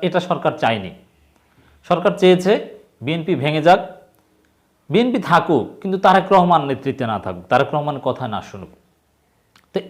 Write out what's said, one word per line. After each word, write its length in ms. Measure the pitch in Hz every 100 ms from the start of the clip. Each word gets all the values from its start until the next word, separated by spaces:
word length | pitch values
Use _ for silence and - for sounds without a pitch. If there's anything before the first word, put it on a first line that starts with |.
এটা 180 | 180 175
সরকার 320 | 180 147 156
চায়নি। 380 | - 120 110 92 - _ _ _ _ _ _ _ _
সরকার 340 | - 170 196 175
চেয়েছে 600 | 185 180 190 247 - - _ -
বিএনপি 320 | 117 165 160
ভেঙে 280 | 143 147 156
যাক, 180 | 160 190 - - _ _ _ _ _ _ _ _ -
বিএনপি 280 | 180 247 240
থাকুক 640 | 180 170 165 139 95 -
কিন্তু 180 | 190 190
তারেক 340 | 196 190 185
রহমান 320 | 196 175 165
নেতৃত্বে 420 | 139 131 135 - 117
না 120 | 104
থাকুক, 260 | 95 90 87
তারেক 260 | 127 131
রহমান 240 | 151 147 139
কথা 300 | 131 - 127
না 140 | 98
শুনুক। 260 | - 101 90 _ _ _ _ _ _ _ _ _ _
তো 60 | 190